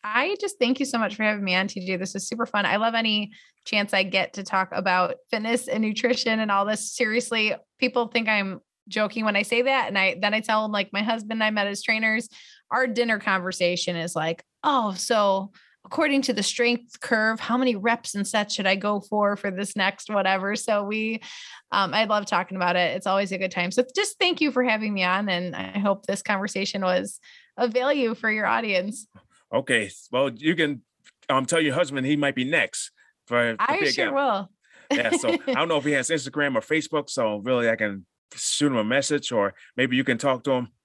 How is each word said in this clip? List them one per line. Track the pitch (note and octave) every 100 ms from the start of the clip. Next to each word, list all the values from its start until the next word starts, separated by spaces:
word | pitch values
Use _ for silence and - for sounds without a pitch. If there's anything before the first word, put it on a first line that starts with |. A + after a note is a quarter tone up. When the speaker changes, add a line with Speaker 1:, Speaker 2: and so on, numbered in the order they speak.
Speaker 1:
I | G#3+ A3+ D#4 G4+
just | G4 -
thank | A#3+ C4
you | C4+
so | A#3
much | G#3+
for | G#3+
having | G#3+ G#3
me | F#3+
on, | F3+ G3
T | G3 F3+
J. | F#3
This | F#3
was | G3 -
super | A3+
fun. | A3+ G#3 G3
I | G3+
love | A3+
any | A3+ A3+ G#3 G#3 - - _
chance | - G#3 G3+
I | G3
get | F#3+ F#3+ -
to | -
talk | F#3+ F#3+ F#3
about | - F#3+ F#3 F3+ - _
fitness | A3 A3 A#3+ -
and | G#3
nutrition | A3 G#3+ A#3 A#3+ A#3 A3
and | G#3+
all | G3
this. | G3+ G#3+ -
Seriously, | - A3+ A3 A3+ A3+ G#3+ G3 _ _
people | B3+ B3 A3+
think | A#3 A3
I'm | G#3+ G3 F#3 _ _ -
joking | G#3+ G#3 A#3
when | A3 G3+
I |
say | G#3 A#3+
that. | B3 C4 -
And | G3
I, | F#3+ F3
then | G#3
I | G#3+
tell | G#3+ G#3+
them, | G#3+
like, | G#3 G3
my | G3
husband | G#3+ A3+ G#3
and | A3+
I | G#3+
met | G#3+ G3+
as | G3
trainers. | - A3 A3 A3 A3+ - - - _
Our | A#3+ B3+
dinner | A3 A#3 G#3+
conversation | G#3 F#3+ F3+ F3+ F3 F3+ -
is | E3+ E3 E3
like, | D#3 E3 _ _
"Oh, | - C#4 G#3+
so | F#3 - A3+ G3+ F#3+ G3 - _ _
according | - - D4+ C#4
to | C4
the | G#3+
strength | G3 - A#3+ A#3+ - -
curve, | - A3+ A3 A3
how | - A#3+
many | B3+ G#3+
reps | A3 A#3 - G3+
and | G3+
sets | A3 G#3
should | - F#3+
I |
go | G3 G3+ G#3
for, | G3+ G#3+ G3+ G3+
for | G3+
this | F#3 G3+ G#3
next | F#3+ G3 -
whatever?" | G#3 F#3 F#3+ G3 G#3
So | - G#3
we, | G3+ G#3+ A3 A3+ - - - - _
um, | G3 F#3
I | G#3 G#3+
love | G#3 G3
talking | F3+ F3+ F#3+
about | F3+
it. | F3+ F3 D#3
It's | F#3+
always | G3 G3
a | F#3+
good | F#3+
time. | F#3 F3
So | A3+ B3
just | - G#4 -
thank | F4+ F4
you | D4+
for | B3+
having | B3 A3 G#3+
me | G3+
on. | F3+ F#3+ G#3
And | F3 F3+
I | - F#3+ F#3+
hope | G3+ G3 -
this | G3+
conversation | - G3+ G3+ G3 G3 G3
was | F#3 F3+ G3+ - - - _ -
of | B3
value | A#3 C4 D4 A#3 A3
for | F#3+
your | G#3+ G#3+
audience. | A3+ A3+ F#3+ G3 - - - _ _ _
Speaker 2:
Okay. | A2+ - A#2+ G2 - -
Well, | B2 C#3
you | A2+ D#3 E3+
can, | D3+ C3 _ _ - _ -
um, | C3+
tell | C3 E3
your | D#3
husband | C3+ D#3+ C#3 C3
he | D3
might | C#3+
be | B2+
next | B2+ D#3+ G2 - - _ _ _ _
for, | A#2+ A#2 A2
for | A#3
Speaker 1:
I | D#4+
Speaker 2:
Big | D#4+
Speaker 1:
sure | C4 A#3+
Speaker 2:
Al. |
Speaker 1:
will. | C#4 C#4 G3+ F#3 _ _ - -
Speaker 2:
Yeah. | C#4 A#3
So | E4+ -
Speaker 1:
<laughs> | E4 -
Speaker 2:
I |
don't | B3+ E3+
know | D3+
if |
he | C#3
has | C#3+ B2+
Instagram | D#3+ C3 D3+ C#3+ A#2+
or |
Facebook. | - D#3 D3+ D#3 -
So | - A2 G#2
really, | A2 B2 A#2
I | A2
can | G#2+ G2 F2+ _ _
shoot | - - - D3
him | B2
a |
message, | G#2+ C3 C#3 D3 -
or | A#2 G2+ - - -
maybe | B2+
you | B2
can | C3 A#2
talk | C#3 B2+
to | C#3
him. | B2+ B2 _